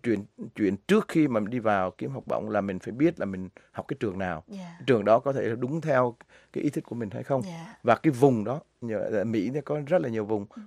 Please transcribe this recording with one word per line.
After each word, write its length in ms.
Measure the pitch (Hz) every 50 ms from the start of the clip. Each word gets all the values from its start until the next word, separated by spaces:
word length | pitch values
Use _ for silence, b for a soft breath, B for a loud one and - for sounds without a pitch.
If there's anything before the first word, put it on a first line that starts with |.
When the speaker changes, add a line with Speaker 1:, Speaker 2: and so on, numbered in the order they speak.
| -
Speaker 1:
chuyện, 220 | 120 110 98 104 - _ - 226 135 -
chuyện 220 | - 107 95 98
trước 280 | 95 _ - 190 220 208 -
khi 200 | - 165 151 147
mà 120 | 120 110
mình 100 | 104 95
đi 80 | 123 127
vào 320 | 110 110 104 98 92 92
kiếm 200 | - - - 135
học 140 | 135 123 -
bổng 240 | - 127 113 92 107
là 100 | 107 101
mình 180 | 98 98 95 92
phải 140 | - 113 107
biết 280 | 120 147 170 170 -
là 60 | 90
mình 220 | 101 95 92 92 90 - B B B B
học 160 | - 95 -
cái 80 | - -
trường 180 | - 107 90 95
nào. 260 | 98 90 87 78 - -
Speaker 2:
Dạ. 280 | 208 196 185 175 170 - 135
Speaker 1:
Trường 180 | 131 131 110 98
đó 140 | 101 110 120
có 140 | 123 139 135
thể 100 | 135 101
là 120 | 107 117
đúng 260 | 113 131 123 147 165
theo 360 | 147 156 139 127 127 123 117 - - b b b b b b
cái 120 | - -
ý 60 | 147
thích 140 | 131 165 151
của 80 | - -
mình 160 | 120 113 101
hay 120 | 92 120 120
không. 200 | - 143 131 104
Speaker 2:
Dạ. 320 | 98 170 165 165 - - - -
Speaker 1:
Và 120 | 117 113
cái 160 | - - 160
vùng 340 | 139 117 131 143 127 113 101
đó, 160 | 107 123 147 - _ _ _
nhờ, 180 | - 117 110 101
ở 260 | 92 104 110 107 95
Mỹ 260 | 113 113 110 90 113
nó 100 | 131 151 135
có 160 | - 147 151 147
rất 160 | 135 170 185 160
là 60 | 127
nhiều 160 | 113 110 107
vùng, 220 | 101 110 104 101 104 B
Speaker 2:
Ừ. 60 | B B